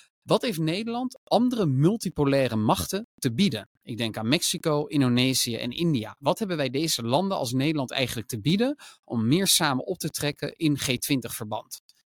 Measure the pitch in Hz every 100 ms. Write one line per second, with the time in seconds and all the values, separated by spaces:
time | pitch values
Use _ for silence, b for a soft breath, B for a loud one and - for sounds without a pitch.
0 | B _ - 208 254 160 156 180 226 233
1 | 247 - - 185 247 240 170 131 156 226
2 | 190 151 139 139 127 110 107 170 - 190
3 | 226 _ 127 117 196 110 98 _ - 113
4 | 113 104 110 156 - - 165 147 147 147
5 | 127 120 127 127 - 113 123 123 170 139
6 | 107 - 131 170 208 165 135 127 160 -
7 | 117 135 196 190 131 131 139 156 127 -
8 | 127 - 104 113 104 185 247 294 B B
9 | - 120 110 160 190 - 156 131 - 180
10 | 160 - 147 139 143 - 160 139 - 123
11 | - 139 - - 110 127 - - _ _